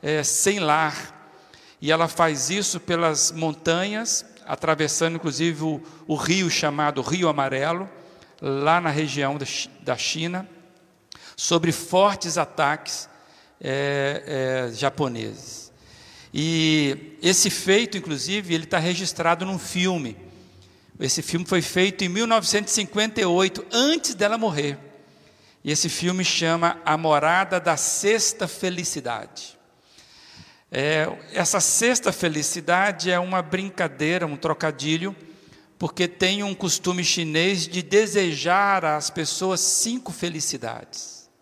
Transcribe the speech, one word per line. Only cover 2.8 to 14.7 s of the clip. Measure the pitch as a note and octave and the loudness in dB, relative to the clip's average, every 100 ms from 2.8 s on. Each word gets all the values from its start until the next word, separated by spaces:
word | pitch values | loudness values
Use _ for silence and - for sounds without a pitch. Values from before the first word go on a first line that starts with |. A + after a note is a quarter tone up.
pelas | - E3+ E3 D3+ - | -2 0 2 2 0
montanhas, | D#3+ D#3+ D3+ - E3 G3 G#3+ A#3 - - - - | 0 -4 -2 0 0 0 -4 -4 -4 -6 -20 -8
atravessando | D3 E3 D#3 D#3 - E3 E3 | -4 -2 0 0 2 0 0
inclusive | D#3+ B2+ E3 D3+ | -4 0 -2 0
o, | D#3 D3+ - - - | -2 -4 -8 -20 -4
o | |
rio | D3+ B2+ F#3 F3+ | -2 4 4 4
chamado | - D#3 C#3+ D3 C#3+ | 2 0 2 2 2
Rio | A#2 F3 F3 | 0 2 2
Amarelo, | C#3+ C3+ C3 C#3+ E3+ F#3+ - - - - - | 4 2 2 0 0 -4 -12 -20 -20 -20 -8
lá | D3 C#3 C#3+ E3+ | -4 0 4 4
na | E3+ | 4
região | C#3+ D#3 C3+ C#3 C#3+ | 0 -2 0 -2 -2
da | C3+ | -6
Chi-, | - - - | -6 -8 -10
da | - B2+ | -4 -2
China, | - D#3+ E3 F3+ F#3+ - - _ _ _ _ - - - | -2 -2 -4 -6 -10 -18 -20 _ _ _ _ -20 -20 -8
sobre | - E3+ E3 | 0 2 2
fortes | - - F#3 G3+ G3 F3 D#3+ | -2 0 4 4 2 -4 -2
ataques, | D3+ - D3 D3+ - - - - - - - _ | -2 0 0 0 -6 -10 -12 -20 -20 -20 -20 _
eh, | - C3+ C#3 C#3+ C#3 D3 - | -4 -2 0 0 -2 -4 -6
eh, | C#3+ C3 C3 B2 | -4 -2 -2 -4